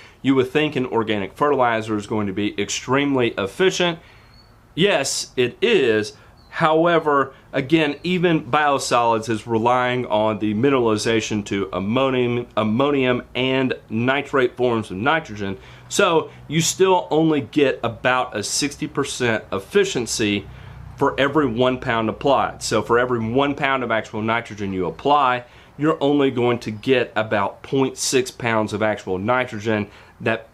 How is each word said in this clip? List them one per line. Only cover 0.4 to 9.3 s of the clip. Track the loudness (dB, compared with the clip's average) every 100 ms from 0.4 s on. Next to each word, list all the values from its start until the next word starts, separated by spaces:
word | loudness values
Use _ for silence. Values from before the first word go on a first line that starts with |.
| 2
think | 0 0 -2
an | -2
organic | -2 0 -2 -4
fertilizer | -2 0 2 2 0 -2 -4
is | -2
going | -2 -2
to |
be | -2 -4 -2
extremely | -6 -6 -2 0 2 2 0 -2
efficient. | -4 0 0 2 -2 -2 -10 -20 -20 -20 -20 _ _
Yes, | 0 2 2 -2 -6 -4 -2
it | -2 0
is. | 2 4 4 2 -2 -8 -20 -20 -14
However, | -2 2 4 4 2 2 0 0 -6 -8
again, | -6 0 2 2 -2
even | -2 0 2 2 0
biosolids | 0 2 0 2 2 2 2
is | 0